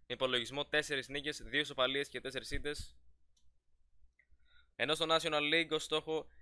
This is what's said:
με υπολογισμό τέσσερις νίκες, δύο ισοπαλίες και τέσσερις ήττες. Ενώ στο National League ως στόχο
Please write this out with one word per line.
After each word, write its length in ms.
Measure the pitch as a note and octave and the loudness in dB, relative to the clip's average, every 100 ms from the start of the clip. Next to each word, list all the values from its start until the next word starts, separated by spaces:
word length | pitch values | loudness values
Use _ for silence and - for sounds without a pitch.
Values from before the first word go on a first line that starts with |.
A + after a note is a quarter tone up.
| - | -12
με 80 | |
υπολογισμό 500 | B2 C3 B2 A2+ C#3 | -2 2 2 0 -4
τέσσερις 440 | C#3+ D3+ D3 C#3 B2+ | 0 0 2 -2 -2
νίκες, 340 | C#3+ C#3+ D3 | -6 -6 -6
δύο 180 | B2 C#3+ | -2 0
ισοπαλίες 480 | D3 C3+ B2+ C#3 C#3+ | 0 2 2 2 -2
και 120 | B2+ | -6
τέσσερις 300 | C3+ C3 A2 | -6 -6 -4
ήττες. 460 | C#3 C3+ D3 - - - - _ _ - - _ _ _ - - _ _ - - - - - | -4 -4 -6 -8 -14 -20 -20 _ _ -20 -20 _ _ _ -20 -20 _ _ -20 -20 -20 -16 -4
Ενώ 180 | B2+ | 0
στο 120 | D#3 D#3+ | 2 4
National 440 | D#3+ D#3+ D3+ D3 | 4 4 2 4
League 180 | D#3+ D#3+ | 2 2
ως 140 | D#3 | 0
στόχο 440 | - D#3 D#3 D#3 - - | 0 -2 0 -4 -4 -12